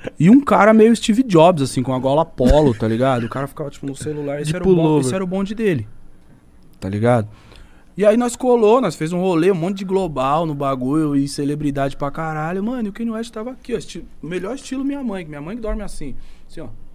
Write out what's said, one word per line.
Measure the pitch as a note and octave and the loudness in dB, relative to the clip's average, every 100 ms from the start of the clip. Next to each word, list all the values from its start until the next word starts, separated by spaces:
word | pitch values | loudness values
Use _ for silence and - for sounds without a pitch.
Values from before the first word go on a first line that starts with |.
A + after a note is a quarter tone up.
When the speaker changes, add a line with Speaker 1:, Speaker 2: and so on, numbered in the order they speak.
| - - | -10 2
Speaker 1:
E | E3 | 6
um | C4+ | 6
cara | C#4+ F#3 G#3 | 6 4 6
meio | A3 A3 A3+ | 8 6 4
Steve | - G#3+ | 2 0
Jobs, | C4 E3+ E3 E3+ | 4 6 6 4
assim, | C3 - | 0 -2
com | B2 B2+ | -4 -2
a | |
gola | C3 D3 D#3+ | 0 0 0
polo, | - B2 C#3+ D3 G#2+ | 2 4 6 4 2
tá | A2 | 0
ligado? | A2+ C3 B2 A#2 | 0 0 0 -4
O | |
cara | C3 C#3 | -6 -10
ficava, | - C#3+ | -10 -12
tipo, | - C#3 | -10 -12
no | C3+ | -8
celular, | D#3 D3 C#3+ D3 | -8 -6 -6 -6
esse | D#3 | -4
Speaker 2:
De | F3 | 0
Speaker 1:
era | |
o | F#3 | 4
bon-, | F3+ | 6
Speaker 2:
pullover. | D#3+ D3+ B2+ | 6 2 2
Speaker 1:
esse | F#3+ | -2
era | |
o | F#3 | -4
bonde | F#3+ G3 G#3+ | -4 -4 -2
dele, | G#3+ D3 G#2 - - - - - _ - - - | -2 -2 -4 -14 -20 -20 -20 -20 _ -20 -20 -12
tá | F#2+ | -6
ligado? | G#2 A#2 A#2+ G#2+ - - - - - - - | -2 2 2 0 -10 -20 -20 -20 -20 -14 0
E | G#3 | 2
aí | A#3 | 4
nós | A#3+ - | 2 0
colou, | B3+ A#3+ G#3 B3 | 2 4 6 4
nós | G#3 - | 2 -2
fez | D#3 | -4
um | F3+ | -2
rolê, | F#3 E3 F3 | 0 2 2
um | F#3 | 2
monte | E3+ G3 | -2 -6
de | F#3+ | -4
global | F#3+ F3+ C#3 C3+ D#3 E3 | -2 -2 -2 0 0 0
no | |
bagulho | C#3 C#3 C3+ B2+ D#3 D3+ C#3+ | -2 -2 -2 -2 0 0 0
e | C#3 | -2
celebridade | - C#3+ D3 D3 C#3 C#3 - | -4 -4 -4 -4 -2 -4 -4
pra | C#3+ | -8
caralho. | C#3+ D#3+ D#3 D#3+ F#3+ | -6 -6 -6 -6 -4
Mano, | G#3 B3+ G#3+ | -4 -4 -6
e | |
o | |
Kanye | G#3 A#3 | -6 -6
West | A3 A3+ | -6 -8
tava | G#3+ A#3 | -10 -12
aqui, | C4 - | -12 -8
ó, | G#3+ | -8
esti-, | - F3 - - | -8 -14 -16 -14
melhor | D3 F3+ F#3+ C4+ | -10 -8 -8 -10
estilo | - C4 C#4 | -10 -6 -6
minha | C#4+ | -6
mãe, | B3 F#3+ | -6 -8
que | D#3 | -10
minha | D3 | -12
mãe | D3+ A#3 | -12 -8
que | |
dorme | G#3+ G#3+ | -6 -6
assim, | F#3+ - C#3 A2+ - - - | -6 -6 -8 -8 -10 -14 -14
assim, | - | -14
ó. | C3+ - - | -12 -14 -16